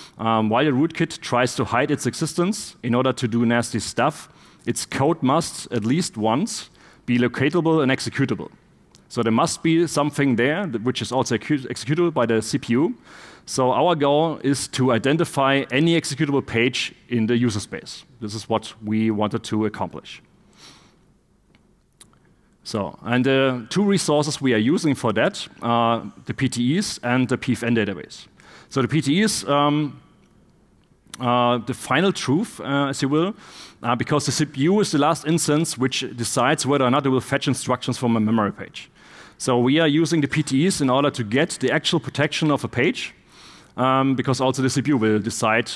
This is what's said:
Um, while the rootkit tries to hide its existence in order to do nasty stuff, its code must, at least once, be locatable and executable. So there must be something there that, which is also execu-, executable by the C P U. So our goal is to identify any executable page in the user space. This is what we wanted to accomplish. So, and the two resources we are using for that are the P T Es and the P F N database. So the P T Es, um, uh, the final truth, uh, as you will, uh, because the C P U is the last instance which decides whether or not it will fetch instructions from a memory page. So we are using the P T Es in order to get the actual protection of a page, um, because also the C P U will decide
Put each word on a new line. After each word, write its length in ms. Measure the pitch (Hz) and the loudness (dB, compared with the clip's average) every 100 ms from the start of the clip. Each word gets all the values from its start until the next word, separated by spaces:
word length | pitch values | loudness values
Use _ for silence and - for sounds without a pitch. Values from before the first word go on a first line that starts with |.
| - - | -20 -6
Um, 280 | 113 113 107 | 0 2 2
while 160 | 117 | 2
the 80 | 151 | 2
rootkit 480 | 127 160 - 165 - | 2 0 -2 -4 -6
tries 340 | - 123 123 - | -2 2 2 0
to 100 | 107 | -2
hide 240 | 120 143 | 0 0
its 160 | 143 123 | -2 -2
existence 680 | - 160 - 175 214 - - | -4 -4 0 0 -2 -8 -8
in 100 | 120 | -2
order 180 | 123 131 | 2 2
to 140 | 127 117 | 0 -2
do 200 | 117 117 | 2 2
nasty 320 | 120 113 110 | 2 0 -4
stuff, 500 | - - 135 147 - - - - - | -4 0 0 -2 -12 -20 -20 -10 -8
its 180 | 120 - | -8 -6
code 360 | - 143 170 | 0 0 0
must, 480 | 127 156 - - - | 0 0 -2 -8 -8
at 100 | 117 | -4
least 340 | 107 160 170 110 | 0 0 -2 -2
once, 520 | 110 123 220 - - - - - - | 0 0 -2 -6 -14 -20 -20 -10 -2
be 100 | 120 | 2
locatable 640 | 120 - 139 175 165 160 | 2 2 0 2 2 2
and 100 | 131 | 2
executable. 600 | 131 117 - 127 104 - - _ _ _ - _ | 0 -2 -2 -2 -4 -8 -16 _ _ _ -20 _
So 120 | 123 | -2
there 120 | 113 | 2
must 280 | 117 160 - | 2 2 0
be 260 | 165 165 170 | 2 2 2
something 500 | 147 147 - 139 113 | 0 0 0 2 2
there 280 | 131 165 185 | 2 0 -4
that, 180 | 113 | -4
which 180 | 120 - | -4 -4
is 100 | 107 | -2
also 240 | 127 - 117 | -2 0 -2
execu-, 320 | - 147 123 | -2 -4 -4
executable 460 | 120 113 156 175 | -8 -4 0 0
by 120 | 151 117 | 0 2
the 160 | 110 | 0
C 160 | 107 135 | 0 -4
P 140 | - | 0
U. 220 | 120 180 247 - - - - - | 2 0 -2 -16 -20 -20 -20 -6
So 280 | - 127 | 0 2
our 220 | 113 170 165 | 2 2 2
goal 440 | 143 147 160 143 | 2 2 2 0
is 280 | 139 139 - | -2 -2 -2
to 240 | - 127 | 0 2
identify 720 | 113 131 160 - - 135 139 - | 2 2 2 0 0 2 2 0
any 300 | 127 165 165 | 2 2 2
executable 460 | - 131 147 139 - | 0 -2 0 0 0
page 480 | 113 120 - - - - | 2 2 0 -6 -10 -4
in 160 | 120 110 | -2 2
the 100 | 120 | 2
user 240 | 123 101 | 2 -2
space. 460 | - - - - - - | -6 -12 -14 -18 -20 -14
This 120 | 107 | -10
is 140 | 110 - | -10 -2
what 260 | 110 - - | -2 -2 -10
we 300 | 107 110 110 | -4 0 0
wanted 320 | 104 104 113 - | 0 -2 -2 -4
to 200 | 107 107 | -2 -2
accomplish. 560 | - 90 76 - - _ _ _ _ - - _ _ _ _ _ _ _ _ _ _ _ _ - _ _ _ _ _ | -4 -8 -10 -16 -20 _ _ _ _ -20 -20 _ _ _ _ _ _ _ _ _ _ _ _ -20 _ _ _ _ _
So, 340 | - 110 90 - | -8 -6 -6 -8
and 240 | 98 123 127 | -2 0 4
the 420 | 135 135 127 110 | 4 2 0 -4
two 140 | 180 | 0
resources 560 | 202 196 - 147 147 - | 2 2 2 0 0 0
we 140 | 135 | 2
are 60 | 110 113 | 4 4
using 220 | 180 156 131 | 2 0 0
for 160 | 117 | 0
that 340 | 104 165 - - - | 0 0 -2 -12 -8
are 480 | 117 120 117 113 - - - | 0 2 2 0 -4 -12 -10
the 80 | |
P 140 | - 131 | -4 -2
T 300 | 120 123 175 | 0 0 0
Es 200 | 208 - | -2 -6
and 240 | 120 127 120 | -2 0 0
the 100 | 123 | -2
P 140 | - | -2
F 120 | 113 | -2
N 120 | 117 117 | 0 0
database. 520 | 101 87 - - - - - - - | 0 -4 -12 -18 -20 -20 -20 -20 -6
So 120 | 139 | -2
the 60 | 120 | 0
P 140 | 151 | 0
T 200 | 131 170 | 2 2
Es, 220 | 214 - 98 | 2 0 0
um, 540 | 143 147 147 147 - - _ _ _ _ _ _ _ _ _ _ - | 2 2 2 -2 -8 -20 _ _ _ _ _ _ _ _ _ _ -4
uh, 380 | 123 123 120 120 | 0 2 2 0
the 160 | 107 | -4
final 400 | 123 - 131 190 | -8 -2 0 2
truth, 480 | - - 156 233 - | 0 0 0 -2 -8
uh, 260 | 127 143 139 | -4 -2 -2
as 140 | 139 | -2
you 80 | 135 | 0
will, 260 | 151 185 - - - - - | 0 0 -4 -16 -20 -20 -8
uh, 120 | 117 123 | -2 -2
because 280 | 120 147 131 | 0 0 0
the 60 | |
C 140 | 123 147 | -2 -2
P 160 | 131 | 0
U 180 | 156 214 | 2 2
is 120 | 196 | 2
the 80 | 143 | 2
last 280 | 147 160 151 | 2 0 0
instance 500 | 165 160 147 165 117 | 0 2 2 0 -2
which 280 | 127 - 135 120 | -2 -2 -8 -6
decides 500 | 110 131 123 156 123 | -4 2 2 2 2
whether 200 | 143 123 | 2 2
or 60 | |
not 140 | 139 135 | 2 2
it 40 | |
will 100 | 131 | 0
fetch 300 | - 139 147 | 0 -2 0
instructions 480 | 127 - 123 - 120 | -2 -2 -2 -4 -2
from 180 | 120 113 | 0 2
a 40 | |
memory 320 | 107 113 101 | 2 2 0
page. 360 | - - - - _ - - - - | -4 -14 -16 -20 _ -20 -20 -20 -6
So 180 | - 123 | 0 2
we 220 | 123 151 | 4 4
are 80 | 160 | 4
using 340 | 147 151 165 | 2 2 0
the 60 | 139 | 0
P 160 | 156 | -2
T 240 | - 135 185 | 0 2 2
Es 140 | - | 2
in 80 | 135 | 2
order 180 | 131 143 | 2 2
to 140 | - | -2
get 340 | 104 131 175 - | -2 0 0 0
the 120 | 190 | 0
actual 280 | 147 - 165 | 0 0 -2
protection 520 | - - 151 - 156 | -2 -2 -2 0 0
of 120 | 139 | 0
a 40 | 113 | -2
page, 480 | 123 160 - - - _ - - - - - | 0 0 -2 -8 -16 _ -20 -20 -20 -14 -2
um, 380 | 131 131 135 | 2 2 2
because 260 | 127 131 127 | 0 0 2
also 220 | 131 131 | 2 2
the 80 | 131 | 0
C 140 | 135 | 0
P 60 | 127 | 0
U 80 | 135 | 2
will 200 | 110 107 | 2 2
decide 540 | 104 - 110 113 117 | 0 -2 2 2 0